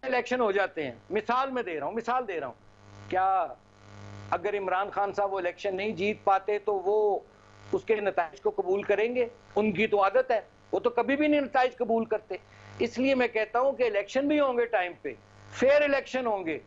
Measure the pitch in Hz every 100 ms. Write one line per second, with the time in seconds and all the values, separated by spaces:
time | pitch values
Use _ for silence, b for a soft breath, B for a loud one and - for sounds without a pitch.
0 | 254 254 - 254 226 196 190 165 139 117
1 | - 190 214 247 269 254 180 156 139 214
2 | 226 254 233 170 135 113 - - - -
3 | - 180 190 190 156 123 - - - -
4 | - - - 180 185 202 185 185 202 190
5 | 202 202 202 190 175 175 202 185 208 175
6 | 202 208 - 190 196 208 208 202 180 214
7 | 208 190 - - - - - - - 214
8 | 202 185 165 151 214 208 185 196 202 202
9 | 226 247 233 - - - 214 175 214 208
10 | 196 226 254 226 - - - - 240 240
11 | 226 277 302 294 269 262 254 254 233 226
12 | 220 214 - 185 - B B - 233 226
13 | 262 269 240 220 214 233 269 220 240 202
14 | 208 254 285 302 277 240 233 214 180 175
15 | 147 107 - - - - 247 294 294 277
16 | - 254 240 208 170 147